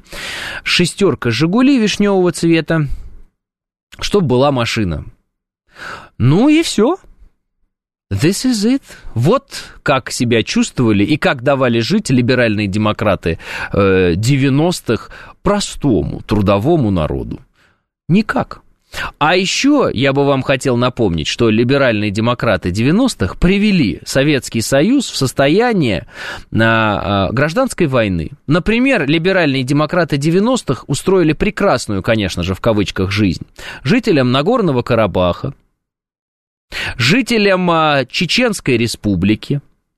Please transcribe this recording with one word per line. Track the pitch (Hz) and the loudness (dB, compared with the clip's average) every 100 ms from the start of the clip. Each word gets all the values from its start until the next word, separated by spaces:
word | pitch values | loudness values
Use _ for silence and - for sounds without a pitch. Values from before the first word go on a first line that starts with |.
| - - - - - - | -12 -14 -12 -10 -10 -10
шестёрка | - - 175 - 190 - 120 | -4 -2 -2 0 0 0 -2
«Жигули» | 113 165 220 262 269 | 0 0 2 4 2
вишнёвого | 214 - 202 196 180 | 0 0 0 2 0
цвета, | - 170 165 156 165 143 - - - - _ _ _ _ _ _ - | 0 2 2 0 -2 -2 -4 -10 -16 -20 _ _ _ _ _ _ -10
чтоб | - 208 | -2 0
была | 147 127 143 | 2 2 2
машина. | 131 117 - 95 76 - - _ _ _ _ _ - - - - - | 0 -2 -2 -4 -4 -10 -20 _ _ _ _ _ -20 -16 -16 -14 -2
Ну | 120 165 277 | 2 4 4
и | 311 | 2
всё. | 330 - 233 381 - - - _ _ _ _ _ _ _ - | 0 0 0 0 -8 -20 -20 _ _ _ _ _ _ _ -8
This | 98 151 202 262 | -2 0 0 -2
is | 226 | 0
it. | 214 269 - - - 113 | 0 0 -4 -18 -10 -2
Вот | 135 269 - - - - | 2 2 -2 -16 -16 -8
как | - 135 - | -2 -2 -2
себя | - 123 113 | -4 0 0
чувствовали | - 233 233 - 117 101 | 0 -2 -2 0 2 2
и | 104 151 | 2 0
как | 190 139 | 0 -2
давали | 127 135 131 117 | 0 2 2 0
жить | 113 208 - | 0 -2 0
либеральные | 127 120 123 117 104 104 | 0 2 2 2 0 -2
демократы, | 101 107 104 104 90 85 80 - - - | 0 0 0 0 0 -2 -6 -8 -12 -4
э, | - 98 92 90 85 | 0 2 4 2 2
девяностых | 113 143 139 135 170 175 - 113 - - - - | 2 2 2 2 0 -2 -2 -4 -4 -20 -20 -6
простому | 196 208 - - 147 92 - - | -2 -2 -2 -4 0 0 0 -6
трудовому | - 107 98 101 123 175 110 | -4 0 2 2 2 0 2
народу. | 92 73 67 57 - - _ _ _ _ _ - | 0 -2 -4 -8 -12 -16 _ _ _ _ _ 0
Никак. | 190 226 247 - - _ _ _ - - - | 0 0 -4 -6 -10 _ _ _ -12 -10 -4
А | 151 185 | 0 0
ещё | 190 - 269 294 170 | 0 0 2 2 2
я | - 135 | 0 0
бы | 135 139 | 2 2
вам | 135 | 0
хотел | 127 135 135 120 | 0 -2 0 0
напомнить, | 123 - 107 82 73 | 0 0 0 0 -4
что | - 117 | 0 2
либеральные | 110 123 139 131 107 104 | 2 2 2 2 0 -2
демократы | 98 117 123 120 92 92 | -2 -2 -2 0 0 -2
девяностых | 95 123 196 262 - 95 - | 0 2 2 0 0 -4 0
привели | 180 196 214 185 107 - - | 0 2 2 2 0 -2 -4
Советский | 135 143 135 - 117 | 0 2 0 -2 -6
Союз | - 135 190 277 - | 0 2 2 2 -2
в | - | -4
состояние, | 135 - 143 180 247 202 127 80 - - - - - | -4 0 2 2 2 2 0 -2 -6 -14 -14 -14 -6
а, | - 113 113 110 95 87 101 95 | 0 2 2 2 0 -2 0 0
а, | |
гражданской | 120 147 196 262 - 165 | 0 -2 0 -2 0 0
войны. | 127 107 87 76 - - | 0 0 -2 -6 -8 -2
Например, | 170 175 226 269 233 135 | 0 2 0 2 0 0
либеральные | 160 175 190 156 135 | 0 0 0 0 0
демократы | 127 147 151 175 165 147 | 0 0 0 0 0 0
девяностых | 151 175 220 254 - 123 - | 0 0 0 -2 -2 -6 -4
устроили | 139 - 190 160 | -4 0 2 2
прекрасную, | 156 196 - 202 131 - 98 | 0 -2 0 0 0 -2 -4
конечно | 104 113 95 - | 0 0 0 -4
же, | 87 | -4
в | 92 | -2
кавычках, | 120 104 95 - 95 | 0 0 0 -2 -2
жизнь | 101 101 - - - - - | 0 0 0 -8 -18 -18 -8
жителям | 131 247 226 151 127 | 0 0 2 2 2
Нагорного | 131 156 254 180 127 | 0 0 0 0 -2
Карабаха, | - 117 104 92 90 87 - - _ _ _ _ _ _ _ _ _ _ - - - - | 0 0 0 2 0 -2 -6 -12 _ _ _ _ _ _ _ _ _ _ -16 -12 -10 -4
жителям, | 117 247 233 233 202 185 180 | 0 0 2 0 2 2 0
а, | 160 156 143 127 | 0 2 0 -2
Чеченской | - 160 - 247 202 - 120 | -4 -2 0 0 -2 -2 0
Республики. | 117 - 104 92 98 110 - 143 - _ _ | 0 -2 -2 0 2 0 -2 -6 -8 _ _